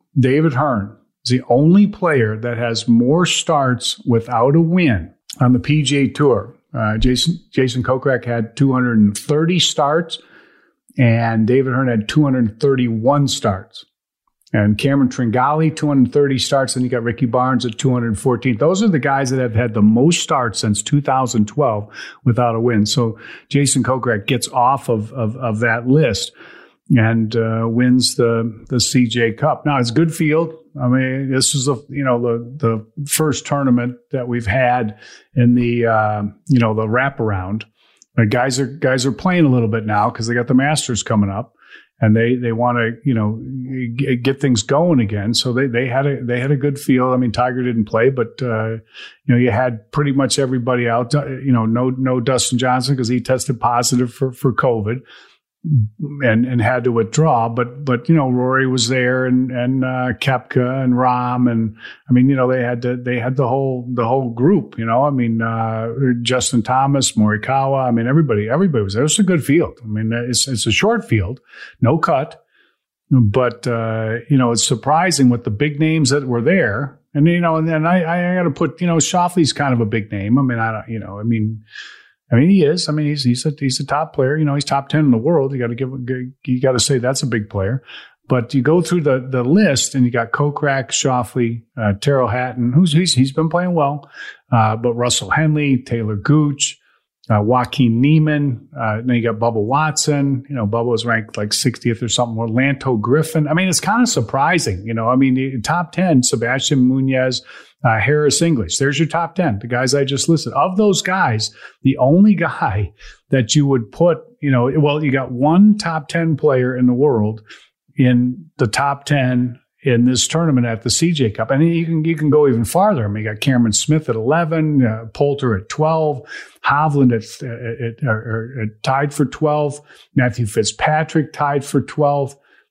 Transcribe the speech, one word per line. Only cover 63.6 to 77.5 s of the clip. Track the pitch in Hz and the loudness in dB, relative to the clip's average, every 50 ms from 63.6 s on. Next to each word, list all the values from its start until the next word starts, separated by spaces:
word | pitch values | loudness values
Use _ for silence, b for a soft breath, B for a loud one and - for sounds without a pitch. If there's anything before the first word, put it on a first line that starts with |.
| 135 135 127 127 120 123 | -2 -2 -4 -6 -6 -6
the | 123 120 117 | -4 -2 0
whole | 113 127 135 131 120 | 0 0 0 -2 -4
group, | 117 117 123 165 208 208 208 - - - | -2 0 2 4 4 2 0 -4 -8 -6
you | 113 | -4
know, | 113 113 123 139 | 0 0 2 2
I | 147 | 2
mean, | 139 127 120 117 113 113 | 0 0 0 0 0 0
uh, | 117 113 113 113 113 113 113 110 113 117 117 131 139 127 123 120 | -2 -2 -2 -2 -2 -4 -4 -4 -6 -6 -2 0 0 0 0 0
Justin | 120 117 127 127 120 - - 120 | 0 -2 0 0 0 0 0 -2
Thomas, | 107 - 127 131 135 139 143 139 120 - | 0 0 2 2 2 2 2 0 0 0
Morikawa, | - 110 107 107 104 107 - - 131 135 135 135 139 135 131 | 0 2 2 2 2 0 -2 -2 0 0 0 0 0 0 0
I | 131 | 0
mean, | 120 117 117 | 0 0 2
everybody, | 123 135 160 160 131 110 104 104 110 | 2 2 2 2 2 0 0 0 0
everybody | 123 160 196 190 143 117 | 0 0 2 2 0 0
was | 101 98 98 | -2 -2 -2
there. | 113 | 0
It | 139 | 0
was | 156 160 165 | 2 2 2
a | |
good | 202 175 180 156 120 | 2 2 2 0 2
field. | - 139 175 165 - - - 117 | 2 2 2 2 0 -4 -10 -10
I | |
mean, | 110 107 107 110 110 117 120 120 123 | -6 -4 -4 -2 -2 -2 -4 -4 -4
it's, | 123 - - 135 | -4 -2 -2 -2
it's | 131 107 - | -4 -2 -2
a | 113 | 0
short | 104 - - 214 233 220 - | 0 2 2 2 0 0 0
field, | - - 107 90 95 131 - B B B B B B B B | 0 0 0 0 -2 -6 -10 B B B B B B B B
no | - 117 151 165 | 0 2 2 2
cut, | - - 156 131 139 - - - _ _ _ _ _ _ _ _ _ _ _ _ _ - | 0 0 0 0 -2 -4 -10 -18 _ _ _ _ _ _ _ _ _ _ _ _ _ 2
but, | 139 127 117 101 101 131 123 120 - - - | 4 4 4 4 4 2 0 0 -2 -4 -4
uh, | 127 117 117 113 113 110 113 110 110 113 120 - - | -4 -2 -2 -2 -4 -4 -4 -4 -4 -4 -6 -2 0
you | 147 131 | 2 2
know, | 127 117 | 4 2
it's | 117 104 - | 2 0 0
surprising | - 135 110 - 135 151 160 180 190 170 143 135 123 | -2 -2 -2 0 0 2 2 2 2 2 4 4 4
what | 120 120 - | 4 2 -2
the | 123 | -4
big | 104 101 143 156 147 143 | -2 -2 -2 -2 0 0
names | 160 156 160 160 147 120 | 0 0 2 2 2 2
that | 139 147 135 | 0 0 0
were | 127 120 117 | -2 -2 0
there. | 113 151 190 190 143 107 101 117 143 135 - _ _ _ | 0 2 2 2 2 0 -2 -4 -6 -8 -10 _ _ _
And, | - 147 147 | 0 2 2
you | 170 170 175 | 4 4 2
know, | 175 165 | 0 0